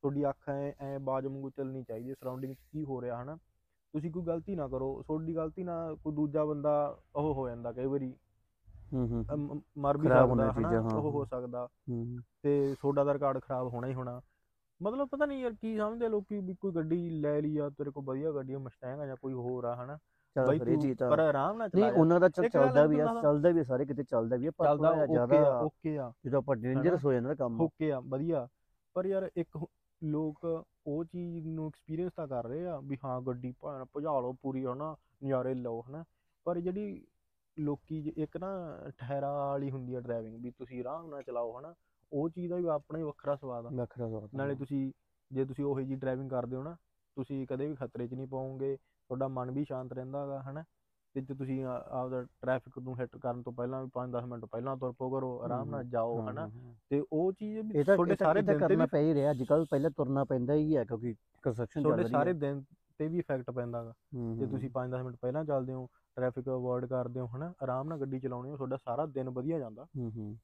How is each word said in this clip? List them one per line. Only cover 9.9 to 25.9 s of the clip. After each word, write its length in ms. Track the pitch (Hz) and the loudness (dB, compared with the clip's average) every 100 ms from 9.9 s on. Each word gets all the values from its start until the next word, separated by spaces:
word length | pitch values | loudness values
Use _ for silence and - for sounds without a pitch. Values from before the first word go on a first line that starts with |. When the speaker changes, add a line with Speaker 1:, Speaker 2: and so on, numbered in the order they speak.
| 143 | 4
Speaker 1:
ਵੀ 100 | 156 | 8
Speaker 2:
ਖਰਾਬ 200 | 127 127 | 10 8
Speaker 1:
ਸਕਦਾ, 20 | |
Speaker 2:
ਹੋਣੀਆਂ 220 | 120 113 | 8 4
Speaker 1:
ਹਨਾ, 160 | 113 113 | 2 2
Speaker 2:
ਚੀਜ਼ਾਂ, 140 | 113 | 2
ਹਾਂ, 80 | 113 | 2
Speaker 1:
ਉਹ 200 | 110 147 | 0 0
ਹੋ 140 | 143 | -2
Speaker 2:
ਹਾਂ। 20 | 135 | -2
Speaker 1:
ਸਕਦਾ। 420 | 127 123 123 123 _ - | -4 -4 -6 -8 _ -6
Speaker 2:
ਹੂੰ। 280 | 120 117 123 120 _ | -4 -4 -8 -12 _
Speaker 1:
ਤੇ 320 | 147 143 139 135 | 2 4 2 0
ਤੁਹਾਡਾ 240 | 143 143 | 0 2
ਤਾਂ 100 | 143 | 2
ਰਿਕਾਰਡ 240 | 143 143 135 | 4 2 0
ਖਰਾਬ 240 | - 131 127 | -4 -4 -2
ਹੋਣਾ 200 | 120 127 | -4 -4
ਹੀ 80 | |
ਹੋਣਾ। 280 | 127 123 123 - _ _ _ _ _ | -4 -6 -10 -14 _ _ _ _ _
ਮਤਲਬ 260 | 185 254 277 | -4 -2 -4
ਪਤਾ 180 | 277 294 | 0 0
ਨਹੀਂ 160 | 277 | 0
ਯਾਰ 100 | 247 | -4
ਕੀ 240 | 214 220 214 | -4 -4 -2
ਸਮਝਦੇ 320 | 214 233 233 | -2 0 0
ਲੋਕੀ 320 | 214 196 208 | 0 -2 -6
ਵੀ 140 | 185 | -6
ਕੋਈ 180 | 185 196 | -4 -2
ਗੱਡੀ 380 | 165 156 170 170 | -2 0 0 0
ਲੈ 300 | 160 147 147 | 0 0 2
ਲਈ 180 | 151 151 | 0 0
ਆ, 100 | 143 | -2
ਤੇਰੇ 220 | 143 143 | -4 -8
ਕੋਲ 140 | 139 | -6
ਵਧੀਆ 280 | 135 131 160 | -6 -2 -2
ਗੱਡੀ 200 | 143 131 | -2 -4
ਆ, 60 | 139 | -6
ਮਸਟੈਂਗ 420 | 131 - 127 139 | -8 -10 -10 -6
ਆ 60 | 143 | -6
ਜਾਂ 100 | 131 | -6
ਕੋਈ 160 | 135 | -6
ਹੋਰ 320 | 127 120 127 | -4 -4 -2
ਆ, 200 | 120 120 | -2 -4
ਹਨਾ। 140 | 123 151 _ _ _ | -8 -12 _ _ _
Speaker 2:
ਚੱਲ 120 | - 131 | 2 6
Speaker 1:
ਬਾਈ 120 | 151 | 6
Speaker 2:
ਫਿਰ 80 | 120 | 4
ਇਹ 80 | |
Speaker 1:
ਤੂੰ 80 | 156 | 4
Speaker 2:
ਚੀਜ਼ 160 | 139 123 | 4 2
ਤਾਂ 120 | 127 | 4
Speaker 1:
ਪਰ 80 | 120 | 6
ਆਰਾਮ 380 | 160 143 151 214 | 6 6 2 0
ਨਾਲ 120 | 220 | 2
Speaker 2:
ਨਹੀਂ, 100 | 180 | 6
Speaker 1:
ਚਲਾ 80 | 226 | 6
ਯਾਰ। 80 | 240 | 8
Speaker 2:
ਉਹਨਾਂ 200 | 160 175 | 8 10
ਦਾ 80 | 180 | 8
ਚੱਲ 160 | - | 6
Speaker 1:
ਇੱਕ 100 | 226 | 4
ਗੱਲ 100 | 170 | 6
Speaker 2:
ਚੱਲਦਾ 220 | 135 131 151 | 8 8 8
ਵੀ 120 | 151 | 6
ਆ, 80 | 151 | 4
Speaker 1:
ਹੁੰਦਾ 140 | 226 | 4
Speaker 2:
ਚੱਲਦਾ 280 | 156 147 165 | 4 6 6
ਵੀ 100 | 170 | 6
ਆ, 20 | |
ਸਾਰੇ 240 | 131 127 143 | 2 0 0
ਕਿਤੇ 180 | 139 | -2
ਚੱਲਦਾ 320 | 139 123 113 123 | 0 2 2 0
ਵੀ 100 | 143 | 0
ਆ, 40 | - | 2
ਪਰ 80 | |
Speaker 1:
ਚੱਲਦਾ 240 | 160 147 156 | 4 6 6
Speaker 2:
ਥੋੜ੍ਹਾ 180 | 160 147 | 6 4
ਜਿਹਾ 160 | 123 | 4
Speaker 1:
ਓਕੇ 140 | 120 143 | 6 8
ਆ, 40 | |
Speaker 2:
ਜ਼ਿਆਦਾ 180 | 147 127 | 8 6
Speaker 1:
ਓਕੇ 400 | 117 _ 160 | 0 _ -4